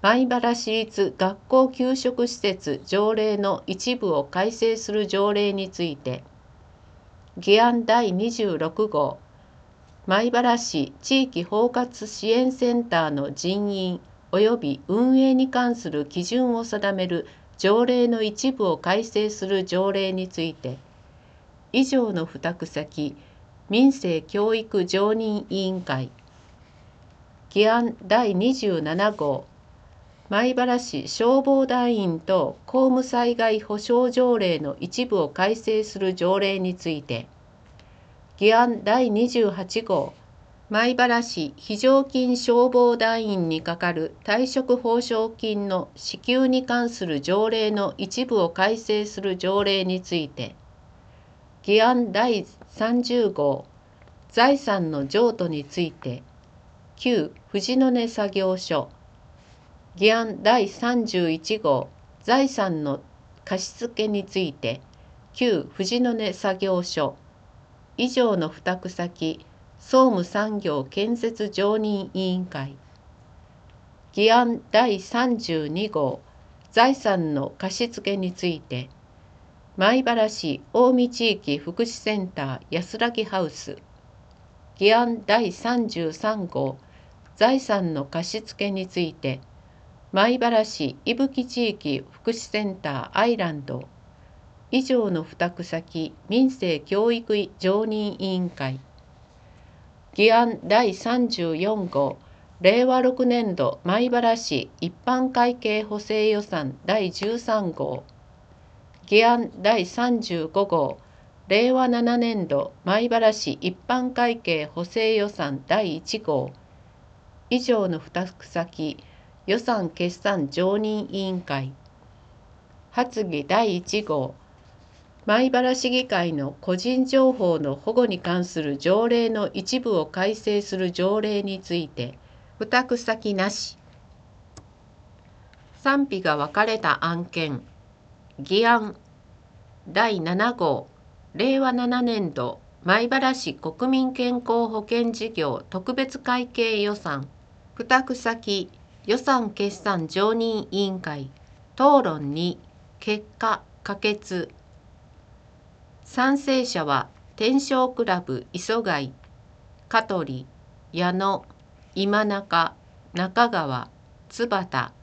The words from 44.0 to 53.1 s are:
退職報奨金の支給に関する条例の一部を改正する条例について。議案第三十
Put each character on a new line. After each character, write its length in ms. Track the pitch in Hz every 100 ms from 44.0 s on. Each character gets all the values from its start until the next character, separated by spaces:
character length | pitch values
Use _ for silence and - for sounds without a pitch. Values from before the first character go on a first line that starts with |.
| 160 -
退 220 | - 214 254
職 320 | 269 262 247
報 240 | 240 233
奨 260 | 240 226 226
金 400 | 226 226 208 202
の 200 | 185 -
支 240 | - - -
給 280 | - 254 262
に 180 | 254
関 240 | 254 240 240
す 180 | 233 180
る 140 | 147
条 300 | 139 190 220
例 200 | 226 214
の 220 | 214 196 -
一 260 | 196 240
部 160 | 254 226
を 80 | 170
改 300 | 170 190 226
正 260 | - 208
す 160 | 208 -
る 160 | 196 180
条 260 | 185 196
例 220 | 196 196
に 160 | 185 185
つ 160 | 185 175
い 120 | 147
て。 280 | - 117 - - - - - - - - - - -
議 200 | - 208
案 300 | 226 247 233
第 340 | 190 247 214 143 - -
三 320 | - 220 240
十 260 | 240